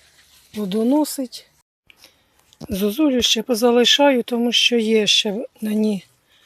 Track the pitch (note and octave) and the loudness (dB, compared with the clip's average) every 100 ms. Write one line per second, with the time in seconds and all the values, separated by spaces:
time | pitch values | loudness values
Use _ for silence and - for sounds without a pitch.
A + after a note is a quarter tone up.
0 | _ _ _ _ _ G#3 G3+ G#3+ A#3 D4 | _ _ _ _ _ -10 -6 -2 0 0
1 | C#4+ - B3+ - - _ _ _ _ _ | -2 -6 -10 -12 -20 _ _ _ _ _
2 | - _ _ _ _ _ - F#3+ G#3 A3+ | -20 _ _ _ _ _ -10 -4 -4 0
3 | D4+ B3+ A3 A#3 G#3+ A3 A#3+ A#3+ A3+ - | 0 0 0 -2 -2 0 2 4 4 4
4 | C#4+ B3+ - A#3+ A#3+ A3 - A#3+ A3 A3 | 4 4 0 -2 0 0 0 0 2 2
5 | G#3 - A3 G3 - _ G#3+ G#3+ G#3+ G3 | 2 0 0 -6 -10 _ -4 -2 0 -2
6 | - _ _ _ | -8 _ _ _